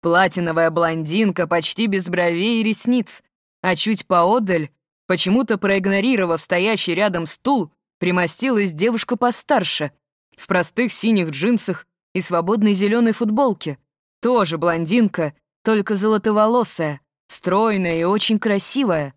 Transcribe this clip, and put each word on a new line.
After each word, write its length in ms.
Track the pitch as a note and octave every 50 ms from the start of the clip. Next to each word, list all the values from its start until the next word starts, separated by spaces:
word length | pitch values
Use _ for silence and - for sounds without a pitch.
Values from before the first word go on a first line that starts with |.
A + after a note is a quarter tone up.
Платиновая 680 | - F3 E3+ F3 F#3+ F#3 - F#3 F3 E3 D#3+ D#3+ E3 E3
блондинка, 760 | D#3 E3+ E3+ E3 E3 E3 D#3+ D3+ D#3+ G#3 A3+ G3+ F3 - F3 D#3+
почти 400 | F3 E3+ D#3+ - - - A3 A3
без 220 | G3 F#3+ F3+ F3
бровей 500 | F3 F3 F3 F3 E3+ E3+ F#3+ A3 A#3+ A3+
и 40 | A3
ресниц. 600 | A3 A3 - - A#3+ B3 B3+ G#3+ - - - _ _ _ _ _ _ _ _
А 160 | - F#3 F#3 D#3
чуть 280 | - G#3+ A3+ F#3 -
поодаль, 640 | _ F#3 F3 E3+ F3+ G#3+ B3+ A3 F#3+ F#3 E3 D#3 D3 _ _ _ _ _ _ _ _
почему-то 500 | F#3 F3 - F#3 G3 B3 C4+ - A3+ F#3+
проигнорировав 840 | - G3 G3 G3 F#3 G3 G3 G3 G3 B3 C4 G#3+ F#3+ F3 E3 D#3+
стоящий 520 | - - F#3 F3 F3+ G#3+ A3 G3 - - E3
рядом 320 | E3 G#3 G#3 F3+ F3 E3
стул, 460 | D3+ - - _ B3+ C#4+ C4 F3+ D3+ _ _ _ _ _ _
примостилась 760 | - F3+ F3+ F3+ F3+ E3 - - A#3+ C4+ B3+ G#3+ G3+ F#3+ D#3+
девушка 420 | D3+ F3+ A#3 A#3 A3+ - - A#3+
постарше, 760 | G#3+ - A#3+ A#3+ - - - D4+ B3 F#3+ - - - D#3 C#3+ _ _ _ _ _ _ _ _ _
в 100 | - - -
простых 440 | F#3+ F3+ F3 - - - B3 A3+
синих 380 | - - - A#3 A3+ G3+ F3 D#3+
джинсах 580 | D3+ C3+ D#3 A3 B3 A3+ - - F3+ - - _ _ _ _ _ _
и 60 | F#3
свободной 540 | F3+ - F3+ E3+ E3+ F3 A3 A#3 G#3 G#3+ G3+
зеленой 400 | F#3 G3 G3+ G#3+ A#3+ A#3+ A3+ A3
футболке. 640 | - A#3+ G#3+ G#3+ A3 C#4+ B3+ G3+ - - D3+ C#3+ - _ _ _ _ _ _ _ _
Тоже 360 | - A#3 B3+ A#3+ G3+ D#3 E3 D#3+
блондинка, 760 | D3+ F3 E3+ E3 E3+ D#3 G3 A#3+ A3+ G3+ - - E3 D3 - _ _ _ _ _ _
только 320 | - A3 G#3+ G3 - G#3+
золотоволосая, 1040 | F#3+ F#3+ A3 A3 G#3 G3+ A3+ G#3 G#3 G#3+ A3 A#3 B3 A#3 - - - E3 D3+ D3 C#3 _ _ _ _ _ _
стройная 720 | - - - F3+ F3 G3 A3 A3+ G#3+ G3 F#3 F3 E3 E3
и 20 | E3
очень 360 | F3 G3+ G#3+ - - A3+ G#3
красивая. 760 | - A3+ G3+ G3 F#3 - - C4+ C#4 G#3+ F3 D#3 D3 C#3 -